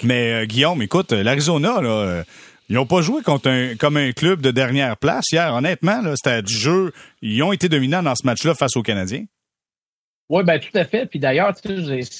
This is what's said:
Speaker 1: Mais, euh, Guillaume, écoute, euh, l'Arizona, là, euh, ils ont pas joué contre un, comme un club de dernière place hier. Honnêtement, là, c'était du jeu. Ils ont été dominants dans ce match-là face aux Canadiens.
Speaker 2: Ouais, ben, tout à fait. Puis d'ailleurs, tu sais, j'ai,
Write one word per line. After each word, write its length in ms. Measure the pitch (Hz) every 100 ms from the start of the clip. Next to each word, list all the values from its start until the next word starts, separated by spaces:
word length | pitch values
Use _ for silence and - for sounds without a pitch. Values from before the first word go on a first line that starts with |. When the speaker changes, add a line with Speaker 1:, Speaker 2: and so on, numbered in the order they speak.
Speaker 1:
Mais, 300 | 120 123 117
euh, 120 | 113 110
Guillaume, 360 | 113 151 165
écoute, 300 | 104 180 185
euh, 100 | 110
l'Arizona, 580 | 104 139 143 156 175 240
là, 80 | 123
euh, 360 | 110 98 87 85 - - _ -
ils 80 | 127
ont 80 | 131
pas 140 | 180
joué 220 | 160 294
contre 260 | 208 143 135
un, 280 | 127 127 113
comme 200 | 147 147
un 160 | 135
club 280 | 120 165 190
de 100 | 131
dernière 460 | 123 127 139 135 107
place 280 | 147 247 -
hier. 220 | 160 165
Honnêtement, 480 | 120 156 175 165 240
là, 120 | 185 139
c'était 260 | 135 117
du 100 | 101
jeu. 380 | 113 127 185 180 - - _
Ils 200 | 107 107
ont 100 | 170
été 160 | 196 180
dominants 340 | 156 131 180
dans 120 | 160 123
ce 100 | 127
match-là 280 | 113 156
face 220 | 156 135 123
aux 60 |
Canadiens. 420 | 110 101 92 135 214 _ _ _ _ _ _ _ _ _ _
Speaker 2:
Ouais, 140 | 170
ben, 160 | 180 151
tout 180 | - 202
à 80 |
fait. 220 | 151 220 269
Puis 120 | 151
d'ailleurs, 360 | 139 139 202 190
tu 100 | -
sais, 160 | 190
j'ai, 160 | 151 127 120